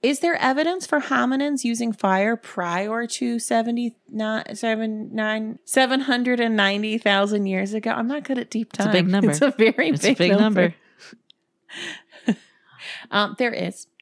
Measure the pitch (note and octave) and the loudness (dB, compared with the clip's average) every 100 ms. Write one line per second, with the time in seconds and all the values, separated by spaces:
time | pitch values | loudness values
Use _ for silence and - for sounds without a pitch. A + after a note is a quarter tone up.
0 | A#3+ C#4+ E4+ E4 C4 C4 D#4+ F#4 - D4+ | 0 0 0 0 0 2 0 -2 -2 -2
1 | C#4 B3+ B3 C4+ C#4+ C#4 A#3+ A#3 A#3 G#3 | 0 0 2 0 0 -2 -2 -2 -4 -2
2 | G3 F#3+ G3+ A#3 - - F3 F3 G3+ A3+ | 0 2 2 -2 -6 -6 -4 -2 -2 -4
3 | A#3 - B3 A#3 - A#3 A3+ A#3 A#3+ A#3 | -6 -4 -4 -2 0 0 0 -2 -4 -6
4 | _ G#3+ G#3+ A3 - G#3+ A#3 A3 A3 G#3+ | _ -6 -4 -4 -6 -6 -2 -2 -2 -4
5 | G#3+ A3 G#3+ A3 A3 A3+ - - C4 C4 | -6 -4 -2 -2 -6 -10 -2 2 4 2
6 | C4+ B3 B3 B3 A#3 A3 G3 G3+ G#3+ A3 | 0 0 2 2 2 2 2 2 -2 0
7 | G#3+ G3 G3+ G#3 G3 F#3+ G3 G#3+ A3 - | 2 2 2 0 0 -2 -2 -4 -4 -4
8 | A#3 D4 C#4+ C4 B3 A3 A3+ - G#3 G3+ | -2 -4 -4 -6 -4 -6 -6 -2 0 2
9 | F#3 G3 G#3 D3 C#4 - A3 A#3 D#4+ C#4 | 2 4 2 4 2 4 4 4 0 2
10 | G3 C4+ F3+ G3 G#3+ G3 F3 E3+ _ _ | 2 4 4 4 4 4 2 0 _ _
11 | - - _ _ _ _ _ - - - | -20 -20 _ _ _ _ _ -14 -14 -14
12 | _ - - G#3+ _ _ _ - - - | _ -8 -4 -4 _ _ _ -20 -16 -16
13 | - G3+ G3+ - A#3+ A3+ F3 G3 - _ | -4 0 0 0 -2 -2 -6 -6 -18 _